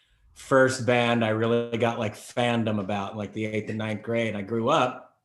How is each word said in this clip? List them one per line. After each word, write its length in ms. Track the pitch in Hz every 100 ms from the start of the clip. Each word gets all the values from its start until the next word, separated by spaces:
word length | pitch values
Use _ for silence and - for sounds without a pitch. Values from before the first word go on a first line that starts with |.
| _ _ _
first 520 | - - 135 131 127 113
band 380 | 120 120 117
I 60 | 110
really 480 | 110 117 117 117 117
got, 220 | 117 117
like, 160 | 107 107
fandom 640 | - - 120 117 110 104
about, 360 | 95 104 98 107
like, 180 | 101
the 120 | 110 107
eighth 240 | 107 104
and 80 | 110
ninth 240 | 110 107
grade. 340 | 113 117 117 101
I 60 |
grew 280 | 101 117 113
up 480 | 156 127 - - _